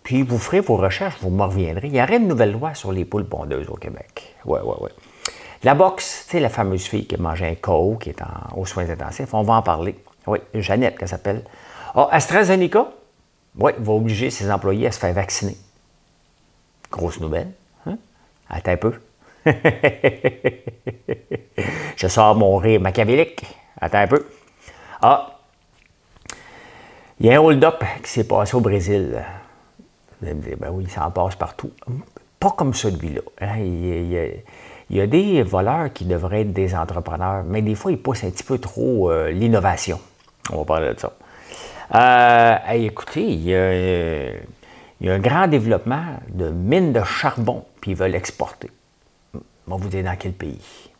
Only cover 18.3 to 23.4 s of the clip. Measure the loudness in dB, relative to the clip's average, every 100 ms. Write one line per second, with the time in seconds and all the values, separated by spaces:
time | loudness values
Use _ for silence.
18.3 | _ _ -6 -2 0 0 -4 _ _ _
19.3 | _ 0 4 2 4 0 2 -2 0 -4
20.3 | 0 -4 -4 -16 -12 -12 -12 -10 -10 _
21.3 | -14 -10 -8 -6 -6 -12 -4 0 6 6
22.3 | 8 6 4 4 4 2 0 2 4 2
23.3 | -4